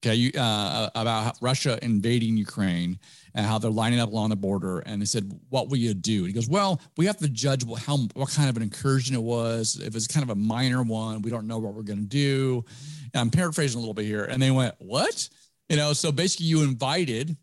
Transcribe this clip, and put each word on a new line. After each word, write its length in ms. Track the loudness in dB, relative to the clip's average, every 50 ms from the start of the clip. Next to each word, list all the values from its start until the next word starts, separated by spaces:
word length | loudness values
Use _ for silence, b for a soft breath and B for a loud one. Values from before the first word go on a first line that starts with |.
| 0
Okay, 80 | 2 2
you, 260 | 4 2 2 2 0
uh, 520 | 0 0 0 0 -2 -2 -2 -2 -2 -4 -2
about 420 | -2 -2 0 0 0 0 -2 -4 -2
Russia 380 | -2 -2 0 0 0 0 -2 -2
invading 560 | 0 0 2 2 2 4 2 2 4 2 2 2
Ukraine 640 | 0 -2 -2 -2 0 0 0 0 -2 -2 -4 -6 B B B B B B B
and 100 | -2 -2
how 140 | 0 0 0
they're 140 | 0 0
lining 280 | 0 2 2 2 2 2
up 120 | 2 0
along 180 | 0 0 0 0
the 60 | 0
border. 460 | 0 0 0 0 0 0 -2 -4 -4
And 200 | -6 -6 -4 -4
they 60 | -2 -2
said, 260 | -2 -2 -4 -4 -8 -14 -14 _
"What 200 | -2 -2 -2 0
will 80 | 0 0
you 180 | 2 0 0
do?" 240 | -2 0 0 0 2
And 80 | 0 0
he 60 | 0
goes, 140 | -2 0 2
"Well, 320 | 2 2 4 2 2 0 B B B
we 120 | 0 2 2
have 100 | 2 0
to 100 | -2 -2
judge 360 | -2 0 0 0 2 0 -2
what, 160 | -4 -6 -8
how, 160 | -4 -2 0 0 0 -2 -2
what 160 | -4 -4 -2
kind 180 | 2 2 2 2
of 80 | 2
an 60 | 0
incursion 540 | -2 -4 -4 -2 0 2 2 2 2 0 -2
it 80 | -2 0
was. 580 | 0 0 0 0 0 0 0 0 -2 -2 -4 -6
If 120 | -6 -4
it's 100 | -4 -4
kind 180 | 0 0 0 0
of 60 | 0
a 60 | -2 0
minor 440 | 0 0 0 2 2 2 2 2 0
one, 400 | 0 0 -2 -2 -4 -4 -4 -4
we 80 | -4
don't 160 | -4 -4 -4 -4
know 100 | -4 -4
what 160 | -4 -6 -8
we're 80 | -8
gonna 200 | -8 -6 -4 -4
do." 640 | -4 -2 0 0 2 2 2 2 2 0 0 -2 -2 B B -18 -16 -16 -16 -14 -16 -6 -2
And 60 | 0
I'm 100 | 0 2
paraphrasing 460 | 4 4 2 2 0 0 0 0 0 -2
a 20 |
little 160 | -4 -6 -4
bit 100 | -4 -2
here. 200 | -2 -2 -2 -2
And 140 | -2 0 2
they 120 | 4 4
went, 240 | 6 4 4 2 -2 _
"What?" 500 | -12 -4 0 0 2 0 0 -2 -6 -8 b b b b b b _ _
You 80 | 0 2
know, 160 | 2 2 0
so 180 | 0 0 0
basically 340 | 0 2 2 0 0 0 0
you 160 | 2 4 4
invited 720 | 4 4 2 0 0 0 0 0 0 0 0 -2 -2 -4 -6 -8